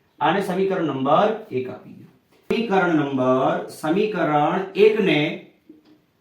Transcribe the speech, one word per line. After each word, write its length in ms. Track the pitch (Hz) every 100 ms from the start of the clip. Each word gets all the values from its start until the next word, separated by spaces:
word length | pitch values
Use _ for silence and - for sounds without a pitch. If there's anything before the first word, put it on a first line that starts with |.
| _ -
આને 220 | 127 165
સમીકરણ 420 | 180 180 190 175
નંબર 520 | 156 131 135 170 214 - -
એક 180 | 127 127
આપી 240 | - -
દો. 100 | - - _ _ _ -
સમીકરણ 460 | 226 208 190 175 156
નંબર, 720 | 139 131 127 131 - - -
સમીકરણ 880 | - 156 190 214 175 156 147 156 190 - 190
એક 240 | 214 220
ને 520 | 180 147 156 180 - _ _ - _ _ _ _